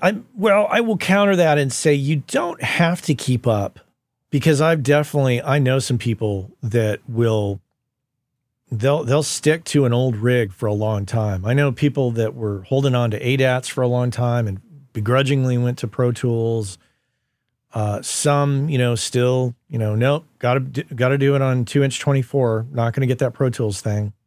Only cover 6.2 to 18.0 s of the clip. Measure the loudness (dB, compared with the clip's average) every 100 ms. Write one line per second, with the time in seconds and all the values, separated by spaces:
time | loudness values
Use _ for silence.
6.2 | -2 -4 -8 -12 -4 0 0 -2 -4 0
7.2 | 2 2 -2 -6 -12 _ _ _ _ _
8.2 | _ _ _ _ _ -2 0 0 2 0
9.2 | 0 0 0 0 0 2 2 2 0 0
10.2 | 2 2 0 -4 -2 -2 -2 -2 -2 -2
11.2 | -2 -2 0 2 0 0 -2 0 -2 -2
12.2 | -4 -4 -6 -6 -2 0 2 2 0 -2
13.2 | -2 2 2 0 -4 -2 0 0 -2 -2
14.2 | -2 0 -2 -6 -12 -20 -12 -6 0 2
15.2 | 2 0 0 0 0 -4 -6 -2 -2 0
16.2 | -2 -2 -2 -2 -6 -12 _ _ _ _
17.2 | _ _ _ _ _ -4 -4 -4